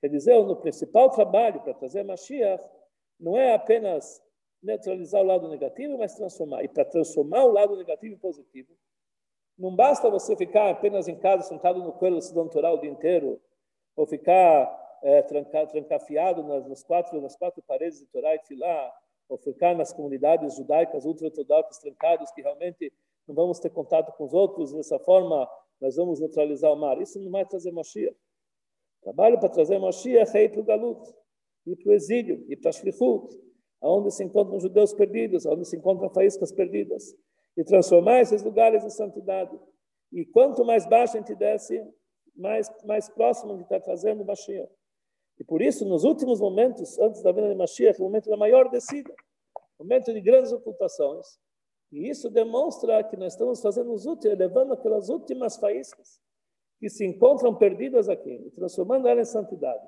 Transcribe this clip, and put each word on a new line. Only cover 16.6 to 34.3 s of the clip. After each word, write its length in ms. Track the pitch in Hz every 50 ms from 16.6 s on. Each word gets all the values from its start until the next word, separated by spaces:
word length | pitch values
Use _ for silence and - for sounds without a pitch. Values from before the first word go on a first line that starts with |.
| 131 131
nos 160 | 135 - -
quatro, 360 | _ 170 175 175 170 180 156
nas 140 | 139 135 -
quatro 260 | _ 180 180 175 - -
paredes 360 | _ 143 135 156 170 156 143
de 80 | 143
Torá 280 | _ _ 135 123 151 160
e 20 | 156
Tfilá, 540 | 156 _ 143 131 143 175 170 156 135 123 - - _ _ _ _ _ _
ou 80 | 131
ficar 380 | - _ 147 127 - - 175 180
nas 180 | 170 156 - -
comunidades 640 | - 151 143 135 131 131 147 165 170 156 147 127
judaicas 500 | - 135 - 147 156 170 165 165 147 127
ultra-ortodoxas 720 | 151 165 156 160 156 156 - 143 _ 147 156 160 156 - -
trancados, 520 | _ 147 135 _ - 160 170 160 147 -
que 100 | - -
realmente 520 | 135 139 147 147 170 175 175 _ 165 143 _ _ _ _ _ _ _
não 80 | _ 147
vamos 240 | 143 170 180 175 175
ter 120 | - 165
contato 460 | - - 151 - - 160 160 - -
com 80 | - 151
os 80 | 135 135
outros, 400 | 175 202 190 - - 165 135 139
dessa 260 | 156 147 - 156 135
forma 480 | - - 185 190 180 165 160 147 127 120 - - _ _ _ _
nós 160 | 135 131 127
vamos 240 | 139 175 180 165 139
neutralizar 520 | 156 151 - 160 151 151 147 135 147 156 147
o 40 |
mar. 240 | 147 151 147 131 143
Isso 200 | 185 202 - 202
não 100 | 196 190
vai 140 | 180 196 190
trazer 280 | 185 - 185 170 180 170
Mashiach. 440 | 170 156 - - 208 208 - - _ _ _ _ _ _ _ _ _ _ _ _ _ _ _ _ _
O 40 | _
trabalho 340 | - 98 139 190 226 240 233
para 80 | - 180
trazer 300 | - 175 160 151 196 196
Mashiach 580 | 190 190 180 - - 247 254 233 220 226 -
é 80 | 208 214
ir 80 | 226 -
pro 100 | 220 214
Galut, 400 | 220 220 214 226 240 226 - - - - _ _ _ _ _ _ _ _ _ _
ir 100 | - 180
pro 160 | 175 - 202 208
exílio, 520 | 208 160 151 214 240 233 185 - - - -
ir 80 | 139
pra 140 | - - 165 170
Shlichut, 640 | - - - - - 240 254 - - - - - - - _ _ _ _ _ _ _
aonde 320 | - 143 175 202 208 202 190
se 100 | - 202
encontram 340 | 185